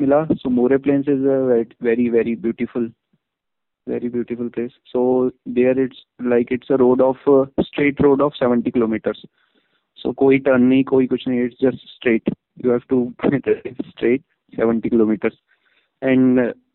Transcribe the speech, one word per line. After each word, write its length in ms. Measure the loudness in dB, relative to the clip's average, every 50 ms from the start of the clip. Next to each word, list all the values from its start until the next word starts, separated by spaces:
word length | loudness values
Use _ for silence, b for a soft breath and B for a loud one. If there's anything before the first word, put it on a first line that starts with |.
मिला। 260 | -2 0 0 0 0
So, 200 | -2 -4 -4 -2
मोरे 320 | -2 0 0 2 2 2 0
प्लेन्स 280 | 0 0 -2 0 0
is 140 | -2 -2 0
a 320 | 0 0 0 0 2 2 2
ve-, 340 | 0 0 -2 -8 -6 -2 -2
very, 320 | 0 0 0 0 2 0
very 240 | 0 0 -2 -4 -4
beautiful, 480 | -6 -6 -4 -6 -8 -6 -6 -6 -6 -8 _ _ _ _ _ _ _ _ _ _ _ _ _ _ _ _ _ -12 -10
very 200 | -8 -6 -6 -6 -6
beautiful 360 | -6 -8 -8 -8 -8 -10 -8 -8
place। 420 | -8 -8 -8 -10 _ _ _ -4
So, 340 | -2 0 0 2 0 0 -2 -4 _ -12 -6 -2 0
there 160 | 2 2 2 0 -2
it's 400 | -4 -4 -12 -20 _ _ -8 -4 0 0
like, 260 | 0 0 0 -4 -6
it's 180 | -4 -2 0
a 40 | 2
road 200 | 4 4 4 4
of, 160 | 2 0 0 -2 0 2
uh, 360 | 4 4 2 0 _ -4 -4
straight 360 | -4 -2 -2 -2 0 0 2
road 200 | 2 2 2 2
of 100 | 0 -2 -2 -2 -2
seventy 320 | 0 0 0 -2 -2 -2
kilometers। 520 | -2 0 0 -2 -4 -4 -6 -6 -8 -10 -20 _ _ _ _ _ _ _ _ _ _ _ _ _ -10 -8
So, 80 | -6 -2
कोई 240 | 0 2 4 4 4
टर्न 240 | 2 2 2 4 4
नहीं, 220 | 4 4 2 2
कोई 220 | 2 2 0 2
कुछ 220 | 0 -2 -4 -4 -4
नहीं, 200 | -4 -2 -4 -4
it's 120 | -4 -2 -2
just 140 | -2 -2 -2
straight। 580 | -10 -20 -14 -6 -2 0 0 0 -2 -4 -8 -8 _ _ _ -6 -2
You 140 | -2 -2 -2
have 140 | -2 -2 -2
to 340 | -2 -2 -2 -6 -4 -2
<laughs> 560 | -2 -2 -2 0 -2 -4 -4 -6 -14 -12 -12 -14
straight 400 | -14 -10 -4 -2 -2 -2 -2 -4 _ _ _ _ _ -8 -4
seventy 280 | -2 -2 -2 -2 -2 0
kilometers। 440 | 2 2 2 2 0 -2 -4 -6 -8 _ _ _ _ _ _ _ _ _ _ _ _ -6 -2
And, 420 | 0 2 2 4 2 2 2 0
uh, 60 | -2 -4 _ _ _ _